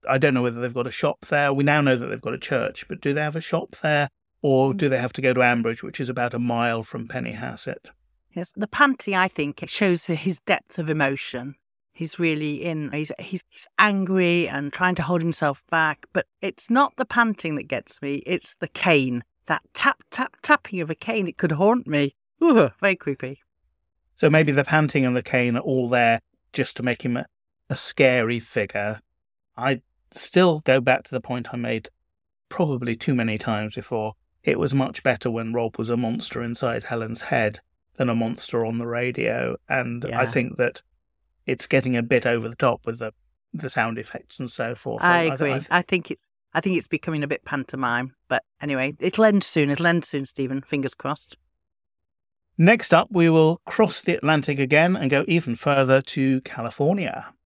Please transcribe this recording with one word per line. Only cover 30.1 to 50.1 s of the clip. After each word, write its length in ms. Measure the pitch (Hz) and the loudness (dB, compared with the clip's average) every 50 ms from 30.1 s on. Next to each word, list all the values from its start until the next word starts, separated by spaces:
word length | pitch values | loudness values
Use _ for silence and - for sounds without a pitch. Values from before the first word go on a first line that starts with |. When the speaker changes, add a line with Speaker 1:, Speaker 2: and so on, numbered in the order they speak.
Speaker 1:
still 500 | - - - - - 185 185 180 160 151 | -10 -10 -8 2 4 6 6 6 4 2
go 180 | - - 131 135 | 2 2 2 4
back 240 | 123 135 127 - - | 4 4 2 2 0
to 80 | - | -6
the 100 | - 127 | -8 -8
point 320 | 113 - 123 123 113 - - | -6 -4 -6 -6 -6 -8 -8
I 40 | |
made 320 | 123 117 117 117 110 107 - _ _ _ _ _ _ _ _ _ _ _ | -6 -4 -4 -4 -4 -6 -10 _ _ _ _ _ _ _ _ _ _ _
probably 480 | _ - - 180 156 139 120 123 120 113 | _ -2 -2 0 0 0 -2 -2 -4 -4
too 180 | 117 - - 139 | -2 -2 0 0
many 240 | 123 117 113 107 | 0 0 0 -2
times 380 | 107 - 120 110 104 107 107 - | -4 -2 -2 -2 -2 -2 -4 -8
before. 380 | - 107 - 123 110 107 107 107 _ _ _ _ _ _ | -10 -10 -6 -6 -4 -4 -6 -8 _ _ _ _ _ _
It 140 | - 147 | -2 0
was 160 | - 156 135 139 | 0 0 0 0
much 300 | 139 131 - - - _ | 0 0 -2 -4 -4 _
better 260 | 139 120 - - 123 | 0 0 0 -2 -4
when 240 | 113 117 113 113 113 | -4 -4 -6 -4 -4
Rob 240 | 120 117 113 - | -2 -2 -4 -4
was 120 | - 113 113 | -6 -4 -2
a 80 | 120 | -2
monster 440 | 117 120 113 117 113 - - - 117 | -2 0 -2 -4 -4 -6 -8 -8 -6
inside 440 | 120 117 117 - - 120 117 117 - | -6 -6 -6 -4 -4 -2 -4 -4 -6
Helen's 380 | - 123 117 113 110 117 - - | -6 -6 -6 -6 -6 -8 -10 -6
head 360 | - - 127 113 107 104 - _ _ _ _ _ _ _ | -2 0 0 0 0 -2 -6 _ _ _ _ _ _ _
than 140 | - 131 123 | -4 -2 0
a 60 | 113 | 0
monster 500 | 113 117 113 117 - - - - 120 113 | 0 -2 -2 -4 -8 -10 -4 -2 -2 -2
on 140 | 110 117 117 | -2 -4 -4
the 80 | 117 | -6
radio. 720 | 117 117 117 123 127 123 - 117 110 113 120 123 120 - - _ _ | -4 -4 -2 -2 -2 -2 -2 -2 -2 0 -2 -2 -4 -6 -8 _ _
And 360 | - 131 123 120 117 120 120 | -2 -2 -2 -4 -6 -6 -6
I 40 | - | -6
Speaker 2:
Yeah. 160 | 117 117 131 | -2 0 -2
Speaker 1:
think 320 | 120 117 135 120 - - | 0 0 -2 -2 -2 -2
that 240 | - 123 120 - - _ _ _ _ _ _ _ _ _ _ _ _ _ | -2 -2 -2 -2 -6 _ _ _ _ _ _ _ _ _ _ _ _ _
it's 220 | - 131 123 - | -6 -6 -6 -2
getting 300 | - - 135 127 127 127 | 0 0 2 2 2 -2
a 60 | 120 117 | -2 0
bit 220 | 117 131 123 117 | 2 2 2 2
over 220 | 123 120 117 110 | 2 0 0 -2
the 80 | 113 117 | -6 -4
top 300 | _ - 127 117 - _ | _ 0 0 0 0 _
with 140 | - 117 120 | -8 -8 -6
the, 120 | 117 110 - _ _ _ _ _ _ _ - | -8 -10 -10 _ _ _ _ _ _ _ -12
the 160 | 156 151 127 | -10 -10 -6
sound 280 | - - 110 113 113 | -2 -2 -2 -2 -2
effects 420 | 113 113 - - - - _ - - | -8 -10 -12 -14 -16 -16 _ -12 -10
and 100 | 131 120 | -10 -10
so 260 | - - 123 117 123 | -8 -6 -6 -6 -6
forth. 280 | - - 135 117 - - | -8 -8 -8 -6 0 2
Speaker 2:
I 220 | 180 175 170 165 | 4 4 4 4
Speaker 1:
I, 40 | 165 | 0
I, 40 | 139 | 0
Speaker 2:
agree. 180 | 131 151 143 | 0 0 0
Speaker 1:
I 60 | 131 135 | 0 -2
th- 80 | 156 - | -2 0
Speaker 2:
I 100 | - 175 | 0 0
think 300 | 175 - - 180 165 - | 0 0 -4 -4 -4 -6
it's, 120 | - _ _ _ _ _ _ _ _ | -12 _ _ _ _ _ _ _ _
I 80 | 160 | -2
think 160 | - 202 180 | -2 0 -2
it's 100 | 165 - | -2 -2
becoming 360 | - - 151 - - 160 151 147 | -4 -6 -6 -4 -4 -4 -4 -2
a 40 | |
bit 180 | 139 147 - _ | -4 -4 -6 _
pantomime. 720 | - - 139 127 - - 135 131 120 120 120 127 131 _ _ _ | -8 -6 -6 -6 -8 -8 -4 -4 -2 -2 -2 -4 -6 _ _ _
But 160 | _ 127 123 - _ _ _ | _ -4 -4 -4 _ _ _
anyway, 340 | - 147 139 131 131 139 160 _ | -6 -4 -2 -2 -2 -4 -4 _
it'll 260 | - 185 - - 220 | -4 -2 2 4 4
end 180 | 220 208 202 - | 6 6 4 2
soon. 260 | - - 170 147 143 | 2 2 2 2 2
It'll 180 | 143 135 165 | 2 2 2
end 180 | 170 170 170 143 | 2 2 2 0
soon, 200 | - | -2